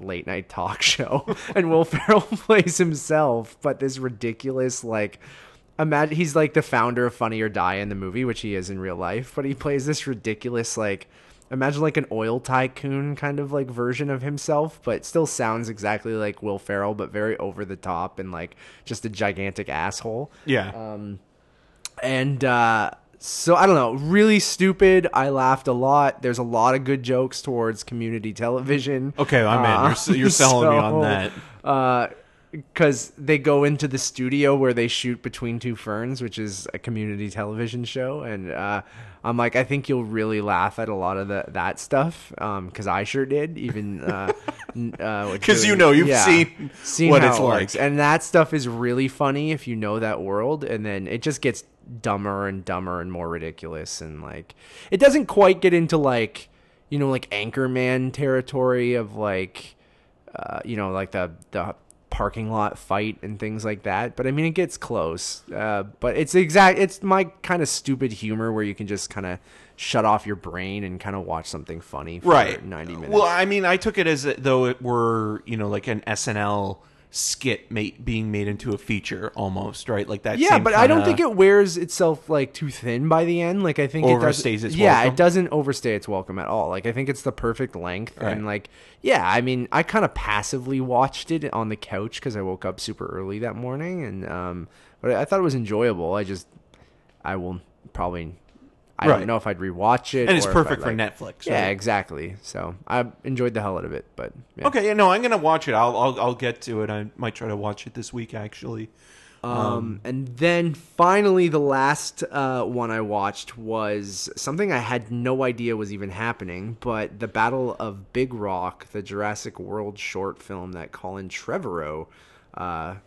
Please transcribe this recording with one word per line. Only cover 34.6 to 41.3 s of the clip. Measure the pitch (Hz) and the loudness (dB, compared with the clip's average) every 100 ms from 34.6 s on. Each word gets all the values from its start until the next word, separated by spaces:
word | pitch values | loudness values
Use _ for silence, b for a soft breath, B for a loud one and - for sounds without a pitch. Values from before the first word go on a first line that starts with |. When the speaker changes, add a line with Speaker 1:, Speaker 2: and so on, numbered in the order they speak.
| 131 | 4
Speaker 1:
they | 120 117 | 4 0
shoot | - 127 120 | 0 -4 -4
Between | 123 - 120 117 | -6 -6 -6 -4
Two | 123 110 | -6 -6
Ferns, | 110 104 120 131 | -6 -6 -4 -6
which | 120 113 | -6 -6
is | 107 95 - | -8 -8 -10
a | 98 | -10
community | - 110 107 101 104 | -6 -4 -4 -4 -6
television | 101 104 110 117 123 | -6 -6 -4 -6 -6
show, | 117 131 127 147 | -6 -6 -6 -6
and, | 127 104 92 | -8 -8 -6
uh, | 64 101 101 - B B B | -6 -4 -4 -8 B B B
I'm | 113 120 | -4 0
like, | 120 | 2
"I | 117 | 2
think | 127 143 131 | 0 -2 -2
you'll | 131 | -4
really | 110 110 107 107 | -2 -2 0 -2
laugh | 104 90 98 - | 0 0 0 -2
at | 113 | -4
a | |
lot | 98 90 98 | -2 -2 -2
of | |
the, | 98 | -4